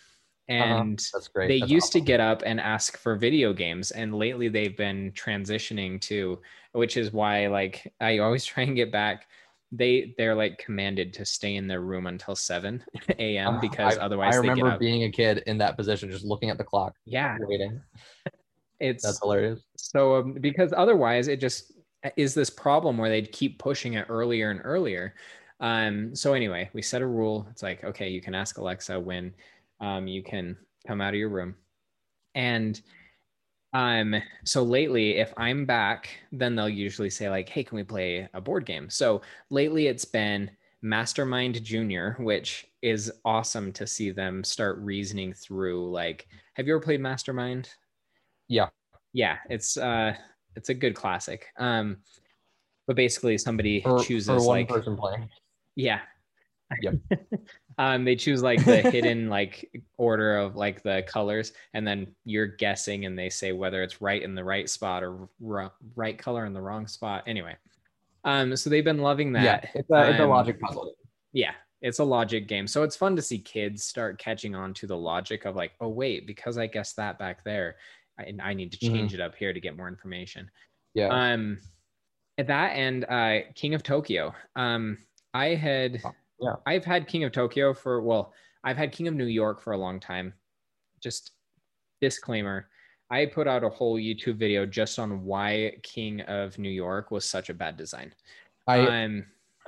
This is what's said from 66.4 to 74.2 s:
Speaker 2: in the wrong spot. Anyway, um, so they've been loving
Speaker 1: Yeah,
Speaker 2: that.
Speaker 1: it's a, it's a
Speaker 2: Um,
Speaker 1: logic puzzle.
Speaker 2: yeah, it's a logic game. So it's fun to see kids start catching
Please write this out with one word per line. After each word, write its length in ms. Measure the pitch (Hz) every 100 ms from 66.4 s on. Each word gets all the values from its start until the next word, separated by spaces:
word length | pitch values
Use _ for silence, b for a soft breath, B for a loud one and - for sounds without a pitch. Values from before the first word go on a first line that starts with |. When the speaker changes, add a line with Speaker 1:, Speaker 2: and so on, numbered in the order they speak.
| 107
Speaker 2:
in 80 |
the 80 | 95
wrong 260 | 95 107 107
spot. 360 | - 110 98 117
Anyway, 280 | 107 82 82 _ _ _ _ _ _ -
um, 300 | 139 127 131
so 120 | 147
they've 140 | 151 156
been 140 | 151
loving 320 | 143 143 147 117
Speaker 1:
Yeah, 200 | 110 -
Speaker 2:
that. 120 | -
Speaker 1:
it's 160 | 143 139
a, 200 | 151 147
it's 100 | 151
a 60 | 143
Speaker 2:
Um, 0 |
Speaker 1:
logic 340 | 127 117 110
puzzle. 360 | 107 - - - _ _ _
Speaker 2:
yeah, 220 | 135 82 - _ _
it's 180 | 127 120
a 40 | 143
logic 420 | 123 110 110 104
game. 200 | 101 101
So 160 | 147
it's 120 | 151 -
fun 180 | 196 175
to 40 |
see 180 | - 110
kids 440 | - 110 104 104
start 360 | - 123 113
catching 360 | 98